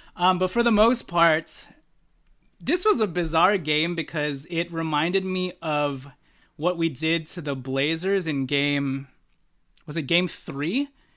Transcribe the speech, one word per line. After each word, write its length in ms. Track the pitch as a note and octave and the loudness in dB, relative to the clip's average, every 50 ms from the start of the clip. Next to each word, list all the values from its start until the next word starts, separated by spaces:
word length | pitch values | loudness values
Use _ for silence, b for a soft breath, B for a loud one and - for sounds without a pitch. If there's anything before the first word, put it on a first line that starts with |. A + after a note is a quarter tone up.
| b b b | b b b
Um, 240 | - F3 F#3 F#3 E3+ | 2 2 4 4 4
but 120 | F#3 F3+ | 0 0
for 120 | - A#3+ A#3 | 0 2 2
the 80 | A#3 | 4
most 380 | A3 G#3 G#3+ A3+ B3+ A#3+ - - | 4 6 6 6 4 2 -2 -2
part, 580 | F3+ F3 E3+ E3 D#3 D#3+ - - - - - - - - _ _ _ _ _ _ _ _ _ _ - _ _ _ _ _ | 2 4 4 4 4 2 0 -6 -12 -14 -16 -20 -20 -20 _ _ _ _ _ _ _ _ _ _ -20 _ _ _ _ _
this 240 | F3 D#3+ D#4+ F4+ - | -4 -2 -2 2 2
was 160 | A4 G4 A#3 | 2 2 2
a 60 | A3 | 2
bizarre 500 | F#3+ D#3 F3 E3+ D#3 D#3 D#3+ E3+ G3 G#3 | 0 0 -2 -2 2 4 4 4 6 4
game 380 | F#3+ D3+ D3+ D3+ D3+ D#3+ E3+ F3 | 2 0 0 0 0 0 0 0
because 520 | E3 D#3 - - D#3+ D3 D3 C#3+ C3+ C3 - | -2 -4 -4 -4 -4 -2 -2 -4 -6 -8 -6
it 200 | F3 E3 E3+ E3+ | -4 -4 -4 -2
reminded 540 | E3+ E3 E3 D#3+ D#3 D3 D#3 F3 F3+ F#3+ F#3 | -4 -4 -2 0 0 0 0 2 0 0 0
me 300 | F#3+ F#3 F#3 F3+ F3+ - - - | 0 -2 -2 -2 -4 -6 -6 -6
of 440 | D#3+ D3+ D3 D3 C#3+ C#3 C3 C3 C#3 - _ _ _ _ _ _ _ _ | -2 0 0 0 0 -2 -4 -10 -14 -20 _ _ _ _ _ _ _ _
what 200 | - D3 F3 F3+ | -4 -2 -2 0
we 140 | E3 E3 E3+ | 0 -2 -2
did 360 | C3+ B2 D#3+ D#3+ E3 E3+ D#3+ - | -2 -2 0 0 0 0 -2 -6
to 120 | - F3 | -8 -6
the 160 | D3 D3 C#3 | -4 -4 -4
Blazers 680 | C3+ B2+ C3+ C3 C3+ C#3 D3+ E3 D#3+ E3+ F#3+ G3+ G3 E3+ | -4 -4 -2 0 0 0 0 0 -2 0 0 0 0 0
in 180 | D#3+ D3 C#3 C3+ | 0 -2 -2 -2
game, 640 | B2+ D3 C#3 C#3+ C#3+ C#3+ C#3+ C#3+ C3+ C3 C#3 C#3 - _ _ _ _ _ _ _ _ _ _ _ _ _ - _ | 0 0 0 0 0 0 0 0 -2 -2 -4 -8 -12 _ _ _ _ _ _ _ _ _ _ _ _ _ -20 _
was 100 | - D3 | -8 -6
it 60 | E3 D3 | -6 -2
game 260 | B2+ E3 F3 F#3 E3+ | 0 2 2 2 0
three? 600 | - - - - C#3 C#3 C#3+ E3 G#3 C4+ C#4+ C#4 _ _ _ _ _ | -4 -8 -10 -10 -6 -4 -4 -2 0 -2 -2 -4 _ _ _ _ _